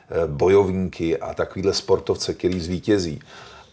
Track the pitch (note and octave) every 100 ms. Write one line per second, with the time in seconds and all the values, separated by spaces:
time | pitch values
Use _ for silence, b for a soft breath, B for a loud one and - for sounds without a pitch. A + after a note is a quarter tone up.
0 | B E2+ D#2+ D2 F2 G2+ F#2+ F#2 F2+ -
1 | E2 D#2+ - - - F#2+ F#2+ - - F#2
2 | - F#2 - - F2+ F2+ E2+ F2+ A2 G2+
3 | E2+ C#2+ B B B B B